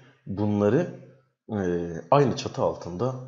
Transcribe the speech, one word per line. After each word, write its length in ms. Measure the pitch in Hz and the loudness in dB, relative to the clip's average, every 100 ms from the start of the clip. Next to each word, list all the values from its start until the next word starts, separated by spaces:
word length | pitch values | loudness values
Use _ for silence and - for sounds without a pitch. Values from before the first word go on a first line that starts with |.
| - _ - | -20 _ -8
bunları, 760 | 95 104 104 104 135 180 - - - _ _ - | -2 0 4 4 4 2 -6 -18 -20 _ _ -8
e, 60 | 107 90 87 85 82 - | -4 -2 -2 -4 -8 2
aynı 260 | 143 135 85 | 4 4 0
çatı 260 | 104 - | -6 -2
altında 520 | 92 78 87 90 123 127 | -2 -2 -6 -4 -4 -6